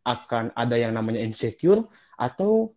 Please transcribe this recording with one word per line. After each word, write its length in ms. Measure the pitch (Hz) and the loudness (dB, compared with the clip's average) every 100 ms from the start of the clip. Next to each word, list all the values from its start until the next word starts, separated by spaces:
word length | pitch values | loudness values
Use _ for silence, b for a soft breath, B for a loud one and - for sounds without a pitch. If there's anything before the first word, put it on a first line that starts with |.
akan 540 | 120 120 - 117 113 - | -2 -4 -2 -4 -4 -2
ada 200 | 120 117 | 0 0
yang 200 | 117 113 | 0 -2
namanya 240 | 110 113 | -2 -2
insecure 640 | 113 110 117 - 165 214 226 b b - | -4 -4 -6 0 2 4 2 b b -4
atau 560 | 123 - 196 220 220 | -4 -2 2 2 0